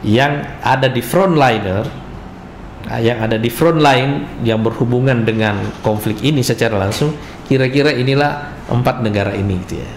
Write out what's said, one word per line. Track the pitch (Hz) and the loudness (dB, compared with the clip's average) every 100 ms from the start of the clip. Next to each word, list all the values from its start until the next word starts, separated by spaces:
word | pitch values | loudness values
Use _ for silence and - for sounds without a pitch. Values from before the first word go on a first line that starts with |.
Yang | 104 113 143 147 - - | 2 2 2 0 -6 -6
ada | - 135 131 | 0 2 2
di | 120 | 0
frontliner, | - 175 190 160 131 110 98 95 113 - - - - - - - - - - | 0 2 4 4 4 2 0 -2 -2 -8 -14 -14 -14 -16 -16 -16 -16 -14 -8
ah, | 117 | 0
yang | 117 120 | 0 0
ada | 113 113 | 0 0
di | 120 | -2
frontline | - 165 160 147 127 135 139 - - | 2 2 4 4 4 2 -2 -6 -2
yang | 113 110 | 0 2
berhubungan | 113 - 120 123 135 120 | 0 0 0 2 2 2
dengan | 110 110 107 101 101 - | 2 2 0 0 -4 -2
konflik | 110 104 110 107 | -2 0 -2 -2
ini | 131 147 | 0 2
secara | 120 117 113 104 | 0 0 2 2
langsung, | 98 110 151 151 - - - | 0 0 -2 -2 -12 -16 0
kira-kira | 131 131 139 143 | 2 2 2 2
inilah | 123 127 135 147 147 - - - | 2 2 2 0 -2 -10 -12 -2
empat | 120 127 - | 0 0 0
negara | 110 101 101 | 0 0 0
ini | 101 98 92 | -2 -2 -2
gitu | 92 78 | -4 -8
ya. | 62 | -10